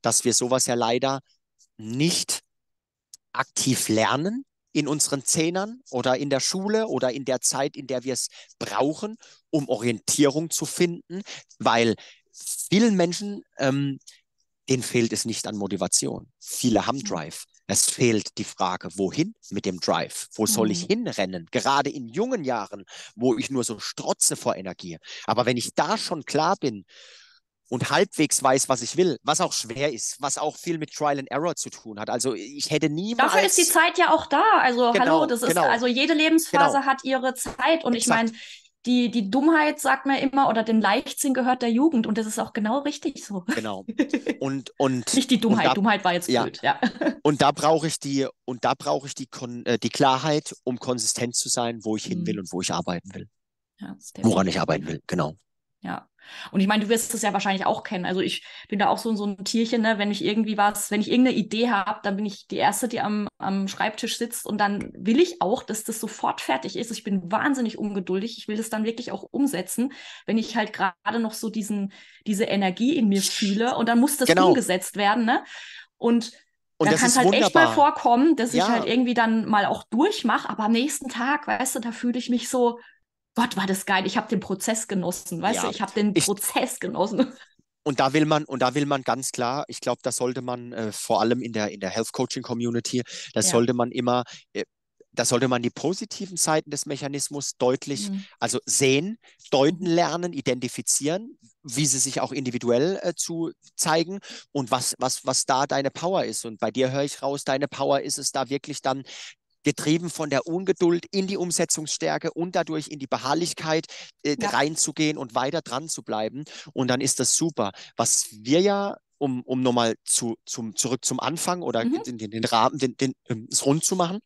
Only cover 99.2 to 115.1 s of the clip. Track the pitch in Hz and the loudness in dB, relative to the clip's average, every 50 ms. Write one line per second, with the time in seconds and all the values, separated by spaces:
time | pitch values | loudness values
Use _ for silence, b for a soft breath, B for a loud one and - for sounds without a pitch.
99.2 | b b b b b - - 135 139 151 185 165 185 170 165 170 170 151 151 170 | b b b b b 0 2 4 4 4 2 0 -2 0 2 2 2 2 0 -4
100.2 | 180 180 170 139 - 139 123 127 120 120 - - 113 - - - 135 147 165 196 | -4 -6 -6 -4 -2 -2 -2 -2 -2 -6 -6 -6 -2 -2 -2 0 0 0 -2 -2
101.2 | 226 254 320 _ _ 226 _ _ _ 147 117 135 156 139 123 135 127 135 127 - | -4 -10 -18 _ _ -20 _ _ _ -8 -2 -2 0 0 2 0 0 -2 0 -4
102.2 | - - 139 147 135 127 117 123 120 117 117 120 139 175 196 - - 180 170 - | -4 -4 -4 -4 -4 -4 -4 -2 2 2 2 4 4 0 -2 -2 -4 -6 -4 -4
103.2 | - - 170 165 165 156 - _ _ - _ - - 170 156 165 165 170 190 202 | -6 -6 -4 -6 -6 -6 -8 _ _ -20 _ -4 0 2 2 2 2 -2 -6 -12
104.2 | B B B B B B _ 143 135 113 - 127 123 - - _ 127 127 - - | B B B B B B _ -4 0 0 0 0 0 -2 -2 _ -2 -2 -2 -2
105.2 | - 131 127 - - - 139 127 143 143 - 139 139 135 _ - 165 175 190 180 | -4 -2 0 0 2 2 2 2 2 2 0 0 0 -2 _ -2 -4 -2 0 0
106.2 | 131 110 110 - - 117 110 - - 110 107 127 131 127 131 139 143 143 - - | -2 -2 -4 -8 -8 -10 -6 -4 -4 -2 2 2 0 2 2 0 -2 -2 -4 -6
107.2 | - 139 139 143 - - 135 135 143 139 - - 139 143 139 139 - 135 135 - | -6 -6 -4 -4 -2 -2 0 0 -2 -4 -4 -2 0 2 2 2 0 -2 -6 -4
108.2 | 139 - - 139 131 120 135 135 - - 143 - - 135 131 139 131 B B B | -4 -4 -2 -2 -4 -2 -4 -6 -6 -6 -10 -4 -2 -2 -2 -2 -6 B B B
109.2 | B B B B _ _ _ _ _ 147 139 - - 151 156 170 170 175 - - | B B B B _ _ _ _ _ -2 -2 0 2 2 2 2 0 -4 -6 -6
110.2 | 156 147 143 135 117 170 165 180 190 185 190 - 180 170 175 170 - - - 196 | -4 -2 -2 -2 -2 -2 -4 -4 0 -2 0 2 4 2 2 2 -2 -4 -4 -4
111.2 | 190 190 196 - 180 175 165 - 170 160 - - 156 151 - - - 160 156 151 | -2 -2 -2 -4 -4 -2 0 -2 0 0 0 -4 -2 -6 -6 -2 -2 -2 -2 0
112.2 | - 165 - 160 170 185 180 190 165 - 160 156 147 - 139 147 135 - - 117 | -2 -6 -4 -4 -6 -2 -2 -2 -2 -2 -4 -6 -6 -8 -10 -12 -6 -4 -4 -4
113.2 | 113 131 143 160 170 165 - - 160 160 156 160 160 - B B B B B _ | 0 0 0 0 0 -2 -4 -6 -2 0 0 0 -2 -4 B B B B B _
114.2 | _ 143 147 127 233 202 - 120 139 151 160 - - - 147 - 156 151 | _ -2 -2 0 -2 0 2 2 2 2 0 -2 -2 -4 0 0 0 0